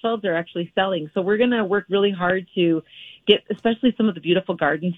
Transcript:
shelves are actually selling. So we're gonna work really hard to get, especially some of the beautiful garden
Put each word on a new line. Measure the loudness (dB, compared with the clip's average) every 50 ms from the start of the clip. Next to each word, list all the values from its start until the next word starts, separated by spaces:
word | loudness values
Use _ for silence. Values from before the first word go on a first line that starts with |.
shelves | -4 -4 -4 -2 -2
are | -2 -2
actually | -2 -4 -6 -8 -8 -8 -4 -2
selling. | -2 -2 -2 -2 -4 -6 -6 -6
So | -4
we're | -2 0 0
gonna | 2 2 2 2 0 0
work | 0 -2 -2 -2 -2
really | 0 0 2 0
hard | 0 0 -2 0 0 -2 -4 -6 -2
to | 0 2 2 2 0 -4 _ -16 -20 -20 -20 -20 -4 _
get, | 2 2 2 2 -4
especially | -8 -2 -2 -2 0 2 2 0 2
some | 2 0
of | 0 0
the | -2
beautiful | -2 0 0 0 0 -2 -2
garden | -2 0 0 0 0 -2 -4 -4